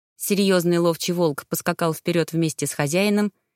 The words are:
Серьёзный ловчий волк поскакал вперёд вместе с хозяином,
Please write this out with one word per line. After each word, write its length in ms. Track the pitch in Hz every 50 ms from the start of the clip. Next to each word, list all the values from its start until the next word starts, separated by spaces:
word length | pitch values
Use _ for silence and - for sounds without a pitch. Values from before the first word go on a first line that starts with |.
| _ _ _
Серьёзный 640 | - - - 208 185 202 190 190 180 165 175 175 170
ловчий 360 | 170 170 165 - - - 175
волк 320 | 175 175 156 139 - - -
поскакал 460 | - - - - 170 - 170 165 160
вперёд 380 | - - 175 170 170 156 -
вместе 360 | - 165 165 156 - - 147 139
с 60 | -
хозяином, 600 | - 147 143 156 180 202 208 202 208 208 202 - _ _ _ _